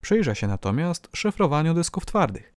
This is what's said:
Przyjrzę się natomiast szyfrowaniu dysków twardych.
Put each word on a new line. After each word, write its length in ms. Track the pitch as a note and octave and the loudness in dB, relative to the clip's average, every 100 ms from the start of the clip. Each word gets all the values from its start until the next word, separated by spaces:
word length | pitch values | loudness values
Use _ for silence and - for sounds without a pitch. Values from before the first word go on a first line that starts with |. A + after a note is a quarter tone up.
Przyjrzę 340 | - G#3+ E3 G#2 | 2 2 2 0
się 100 | G2+ | -2
natomiast 600 | G2 G2 A#2 E3+ E3+ - - | -2 -2 0 -2 -4 -8 -4
szyfrowaniu 580 | G#3+ - F#3 C#3+ D#3+ | -4 2 2 2 2
dysków 320 | E3 E3+ - - | 2 0 -4 -2
twardych. 480 | A3 D3+ F#2+ - | 0 0 -2 -14